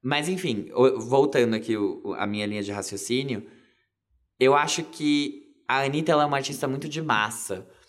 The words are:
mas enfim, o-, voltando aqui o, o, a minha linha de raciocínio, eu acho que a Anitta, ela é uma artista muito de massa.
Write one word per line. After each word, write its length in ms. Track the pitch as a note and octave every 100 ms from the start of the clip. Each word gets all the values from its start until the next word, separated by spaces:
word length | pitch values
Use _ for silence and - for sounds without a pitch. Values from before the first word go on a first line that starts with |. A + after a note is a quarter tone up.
mas 260 | B2+ D3 D#3
enfim, 400 | F#3 F3 G#2+ F2
o-, 260 | - B2+ B2
voltando 540 | A2+ C3+ C#3 C3+ A#2 A2
aqui 200 | A2 G#2+
o, 260 | G2+ - G2+
o, 80 |
a 120 | - G2+
minha 180 | G#2 G#2
linha 160 | G#2
de 80 | G2+
raciocínio, 760 | G2+ F#2+ G2 - B2 C#3 A2+ - - _ _ _ _ _ _ _ _
eu 160 | B2+ C#3+
acho 280 | D3 -
que 600 | D#3 - D3 D3 C#3+ - - _ -
a 140 | C3
Anitta, 280 | C#3 D3 D#3+
ela 100 | D3+
é 20 | D3
uma 120 | C#3+
artista 300 | C3+ C#3 C#3
muito 200 | C3+ D#3
de 140 | D3+
massa. 680 | D#3 G#2+ G#2+ A2+ - F#2 - _